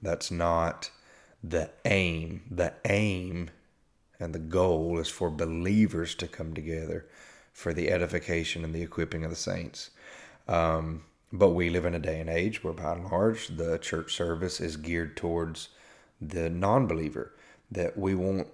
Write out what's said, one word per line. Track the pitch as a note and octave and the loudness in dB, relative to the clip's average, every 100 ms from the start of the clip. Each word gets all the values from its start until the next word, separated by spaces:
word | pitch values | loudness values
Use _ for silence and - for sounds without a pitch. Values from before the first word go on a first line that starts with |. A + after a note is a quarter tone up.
That's | - E2+ - | -4 -2 -2
not | F2 E2+ E2+ E2 - - - - - - _ | 0 2 4 2 -2 -8 -16 -20 -20 -20 _
the | E2 E2 D#2+ - | -2 0 0 -2
aim. | A#2 G2 F2+ E2 E2 E2+ - | 2 4 4 0 -4 -8 -6
The | F2 E2+ - | 0 0 0
aim | - G2+ G#2+ F#2 F2+ F2 E2+ - _ _ _ _ _ - | 2 4 4 0 -2 -6 -6 -10 _ _ _ _ _ -10
and | E2+ | -6
the | D#2+ | -6
goal | D#2+ F2+ F#2 D#2+ E2 E2+ | -2 4 4 4 2 0
is | D#2+ | -2
for | - F2 | -2 -2
believers | D#2 E2 E2 F2+ G#2 G#2+ E2 E2+ - | 0 -2 0 4 6 6 4 -4 -4
to | F2+ | -6
come | - D#2+ | -6 -8
together | D#2+ D#2 D#2+ D#2+ E2 - - - - _ | -6 -6 -6 -4 -6 -8 -20 -20 -20 _
for | - F2 | -8 -4
the | D#2+ E2 | 0 2
edification | F2+ E2+ F2+ - E2+ D#2+ E2 | 2 2 -2 0 0 0 -4
and | D#2+ | -4
the | E2 | -4
equipping | E2+ - D#2+ E2 | -4 -2 -2 -2
of | D#2+ | -4
the | E2+ | -4
saints. | - F2+ E2 - - - - - - - - | -4 -4 -6 -12 -16 -18 -20 -20 -20 -14 0
Um, | F2 E2 D#2+ D#2+ D#2+ - _ _ | 2 4 2 0 -6 -10 _ _
but | F2 F#2+ | 6 6
we | F2 E2+ | 6 2
live | F2 | 2
in | E2+ | 0
a | E2+ | 0
day | D#2+ D#2+ | -2 -4
and | D#2+ | 0
age | E2 G2 A2 | 0 0 -2
where, | - | -6
by | E2 D#2+ | -4 -4
and | F2 F#2 | -4 -2
large, | F2 G#2+ A2+ - | 2 2 2 -4
the | D#2 E2 E2 | -4 -2 -2
church | - F2 D#2+ | -2 -4 -4
service | - E2+ E2 F2+ - | -2 -2 0 -2 -4
is | D#2+ D2+ | -6 -6
geared | D#2 E2+ D#2+ D2 | -4 -2 -4 -4
towards | E2+ E2+ E2 D#2 - - - - _ - | -2 -2 -2 -6 -12 -18 -20 -20 _ -14
the | D#2 E2+ E2 | -8 -2 -2
non-believer, | F2 G2 A#2+ A2+ E2 D#2 B1 - - - - - | 2 4 4 4 0 -2 -4 -8 -12 -20 -20 -8
that | - E2+ - | -2 -2 0
we | F#2+ | 0
want, | F#2+ F#2 G2 - | 2 2 0 -2